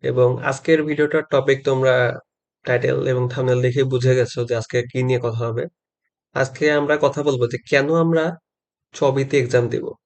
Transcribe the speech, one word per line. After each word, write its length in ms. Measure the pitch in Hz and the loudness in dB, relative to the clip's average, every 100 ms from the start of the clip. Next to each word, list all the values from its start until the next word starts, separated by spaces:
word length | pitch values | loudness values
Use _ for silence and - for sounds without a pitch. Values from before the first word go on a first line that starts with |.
এবং 260 | 131 123 123 123 | -2 2 2 2
আজকের 380 | 143 131 - 160 | -4 -4 2 2
ভিডিওটার 400 | 151 147 147 156 151 | 2 -2 0 0 0
টপিক 280 | 143 135 135 135 | 0 2 0 0
তোমরা 300 | 131 131 127 120 123 _ _ _ _ - | 0 2 2 0 -2 _ _ _ _ -2
টাইটেল 320 | 123 135 135 135 | -2 0 -2 0
এবং 160 | 127 127 | -2 -2
থাম্বনেল 300 | 123 127 123 | -2 0 2
দেখে 200 | 127 127 135 | 0 0 0
বুঝে 280 | 127 127 127 | 2 2 2
গেছো 240 | 117 - 120 | 0 -4 -4
যে 80 | 117 | -4
আজকে 220 | 110 123 123 | -2 -4 -4
কি 120 | 131 | -4
নিয়ে 160 | 127 123 | 0 0
কথা 200 | 120 113 | -2 -4
হবে। 200 | 117 113 170 _ _ _ _ _ _ 139 | -4 -4 -8 _ _ _ _ _ _ -4
আজকে 300 | 135 - 151 | -4 0 0
আমরা 240 | 147 147 147 | 2 0 0
কথা 240 | 147 139 | 0 0
বলবো 220 | 147 131 120 | -2 0 -2
যে 100 | 131 - | -4 -2
কেন 200 | 143 143 165 | 0 2 0
আমরা 300 | 165 165 160 170 _ _ _ _ _ - | 2 0 -2 -6 _ _ _ _ _ -2
চবিতে 400 | 143 135 135 143 | 0 0 0 0
এক্সাম 280 | 123 127 120 | 2 0 0
দেব। 180 | - - - | -4 -6 -14